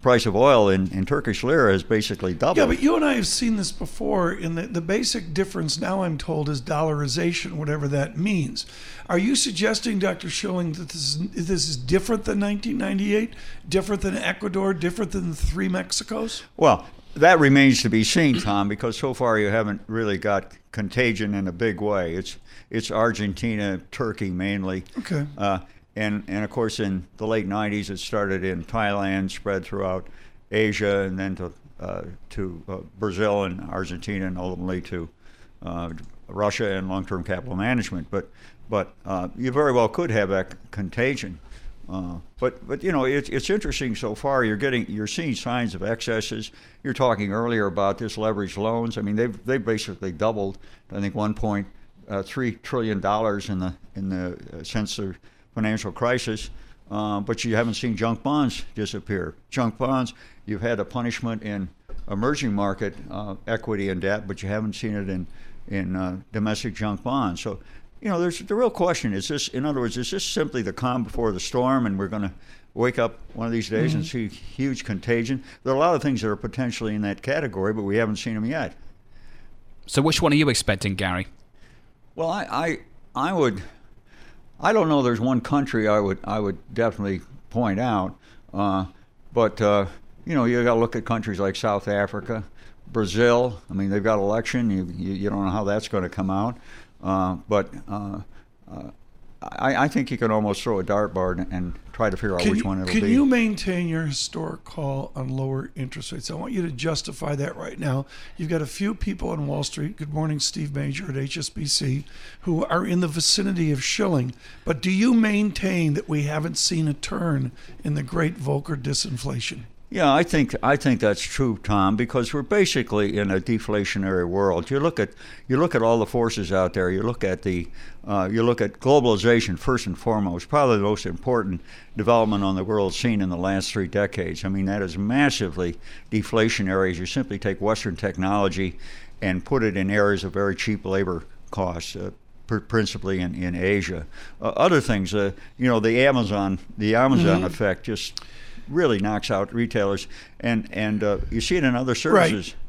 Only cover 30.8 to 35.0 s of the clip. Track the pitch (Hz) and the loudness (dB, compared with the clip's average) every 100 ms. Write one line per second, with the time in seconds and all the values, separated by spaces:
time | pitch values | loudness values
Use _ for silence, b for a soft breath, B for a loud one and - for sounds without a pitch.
30.8 | 104 101 95 92 95 90 90 - - - | 2 2 0 -2 -4 -4 -6 -10 -20 -12
31.8 | 90 92 - 92 - 110 95 85 - 92 | -8 -8 -10 -14 -10 -6 -6 -6 -10 -12
32.8 | 78 95 104 90 107 101 98 87 - 95 | -12 -4 -4 2 2 2 0 -4 -6 -6
33.8 | 95 87 - 101 95 90 90 90 90 90 | -4 -6 -4 -4 -4 -4 -6 -4 -4 -4
34.8 | 85 90 | -4 -8